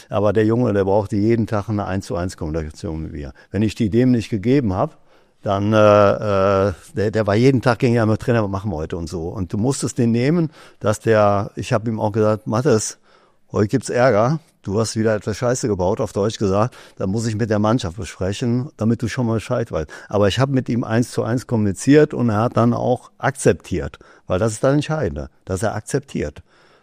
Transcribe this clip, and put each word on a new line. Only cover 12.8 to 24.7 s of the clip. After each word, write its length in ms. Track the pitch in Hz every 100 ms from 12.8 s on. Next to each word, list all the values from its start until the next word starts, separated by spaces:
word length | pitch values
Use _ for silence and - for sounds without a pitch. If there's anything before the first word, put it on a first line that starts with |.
| - - _ _ _ _ _
heute 180 | - 104
gibt's 200 | 135 -
Ärger. 500 | 123 131 104 120 160 - _
Du 160 | - 101
hast 160 | 110 110
wieder 200 | 110 107
etwas 220 | 113 101
Scheiße 300 | 123 131 127
gebaut“, 320 | 95 90 110
auf 140 | 113
Deutsch 240 | 110 104 -
gesagt, 400 | 101 98 117 - - -
„da 100 | 98
muss 180 | 110 117
ich 100 | 107
mit 140 | 113
der 80 | 104
Mannschaft 400 | 107 120 87 80
besprechen, 720 | 82 - 92 101 123 120 127 -
damit 240 | 110 117
du 60 | 113
schon 180 | - 117
mal 80 |
Bescheid 380 | 113 - 120 117
weißt.“ 180 | 85 78 - -
Aber 200 | 98 202
ich 100 | -
hab 140 | 135
mit 180 | 131 -
ihm 140 | 120
eins 260 | 131 113 120
zu 140 | -
eins 240 | 113 120 -
kommuniziert 640 | 117 104 92 - 151 -
und 160 | 127 120
er 80 | 104
hat 200 | 120 -
dann 180 | 117 113
auch 340 | 120 123 - _
akzeptiert, 800 | 127 - 127 95 - 85 71 - - - -
weil 100 | 92
das 140 | 113
ist 120 | 110
das 120 | 131